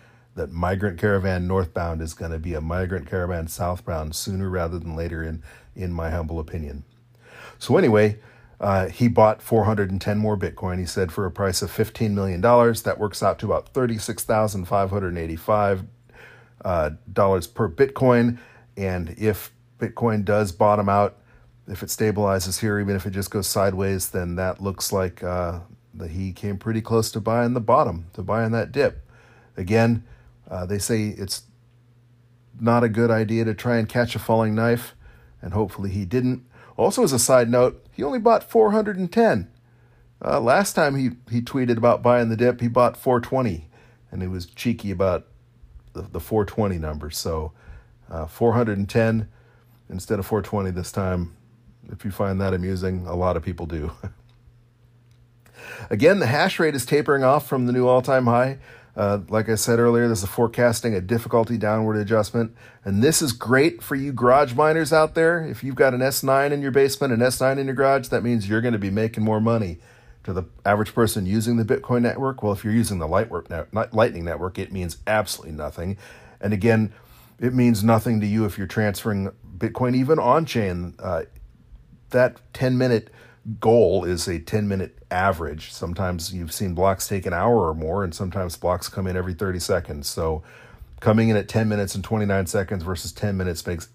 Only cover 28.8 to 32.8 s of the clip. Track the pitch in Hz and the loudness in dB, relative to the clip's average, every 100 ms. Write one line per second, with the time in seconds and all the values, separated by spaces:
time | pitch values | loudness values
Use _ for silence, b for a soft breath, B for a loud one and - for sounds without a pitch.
28.8 | 135 - b b b b b - 92 113 | 0 -2 b b b b b -8 0 2
29.8 | 117 117 b b b b - 92 90 101 | 4 2 b b b b -12 -8 -6 -4
30.8 | - 113 107 - 95 - - _ _ _ | -2 -2 -2 -6 -8 -10 -12 _ _ _
31.8 | _ _ _ _ _ _ _ - 113 120 | _ _ _ _ _ _ _ -2 2 4